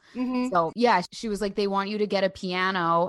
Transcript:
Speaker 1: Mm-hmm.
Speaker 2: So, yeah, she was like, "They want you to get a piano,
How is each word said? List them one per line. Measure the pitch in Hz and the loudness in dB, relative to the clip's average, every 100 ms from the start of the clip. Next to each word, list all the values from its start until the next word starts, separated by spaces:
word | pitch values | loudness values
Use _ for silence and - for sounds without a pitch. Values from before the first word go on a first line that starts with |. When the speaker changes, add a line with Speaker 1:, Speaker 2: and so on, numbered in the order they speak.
| _ | _
Speaker 1:
Mm-hmm. | 233 254 254 254 | -8 -4 -2 0
Speaker 2:
So, | 175 165 | 0 0
yeah, | 196 240 190 175 | 2 4 4 0
she | - 226 | -8 -6
was | 202 | -4
like, | 208 | -4
"They | 202 202 | -2 0
want | 196 196 | 0 -2
you | 214 | -2
to | 208 | 0
get | 196 | 0
a | 190 | 0
piano, | 190 185 180 185 190 165 170 | -2 -4 -2 0 2 2 2